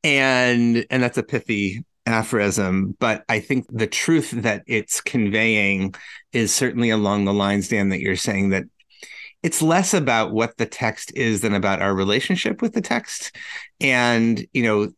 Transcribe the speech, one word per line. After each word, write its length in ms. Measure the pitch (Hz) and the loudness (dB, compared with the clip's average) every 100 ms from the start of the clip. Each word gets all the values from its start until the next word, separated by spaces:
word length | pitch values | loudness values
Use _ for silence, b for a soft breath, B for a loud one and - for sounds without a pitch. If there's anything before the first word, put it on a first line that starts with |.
And, 800 | 156 139 135 127 123 120 120 117 - | 4 4 4 4 4 4 2 2 0
and 120 | 131 | 0
that's 160 | 123 - | 0 -2
a 60 | |
pithy 600 | 110 127 - 104 101 101 - _ - | -4 -4 -2 -2 -2 -4 -12 _ 0
aphorism, 880 | 113 113 113 104 95 98 95 95 101 | 0 0 0 2 2 0 0 -2 0
but 240 | 120 107 - | 0 -2 -2
I 120 | 110 | -4
think 260 | - 127 - | 0 -4 -4
the 200 | 117 107 | -4 -2
truth 420 | - - 165 - | -2 2 0 0
that 320 | 113 110 101 - | -4 -2 -4 -4
it's 320 | 113 - - | -4 -4 -6
conveying 920 | - 123 104 107 113 107 98 98 98 95 B B _ | -4 -2 0 0 2 2 2 0 -2 -6 B B _
is 220 | 123 110 | -2 0
certainly 360 | - 127 120 120 | 0 -2 0 0
along 340 | 110 104 101 | 2 2 2
the 100 | 98 | 0
lines, 340 | 101 101 101 95 | 2 2 0 0
Dan, 200 | 110 98 | 0 0
that 100 | 95 | 0
you're 160 | 98 | -2
saying, 360 | 92 - 98 98 | -2 -2 0 0
that 120 | 95 - _ _ B B B B B | 0 -4 _ _ B B B B B
it's 180 | 170 - | -4 0
less 340 | 156 170 185 | 2 2 2
about 380 | 196 131 113 110 | 0 2 2 2
what 240 | 110 113 - | 0 -2 -2
the 100 | 113 | -6
text 460 | - 117 107 - - | -2 -4 -4 -12 -4
is 240 | 117 107 | 0 0
than 120 | 113 | 0
about 300 | 101 98 95 | 2 2 0
our 140 | 98 95 | 0 0
relationship 680 | 98 104 - 180 - - | 2 0 0 -2 -2 -2
with 120 | 233 | -2
the 60 | 226 | -4
text. 560 | - 240 - - - B B B B _ | -2 -4 -4 -12 -12 B B B B _
And, 680 | 139 127 120 117 113 113 - | 2 4 4 4 2 0 -2
you 100 | 139 | -2
know 300 | 117 104 104 | 2 2 0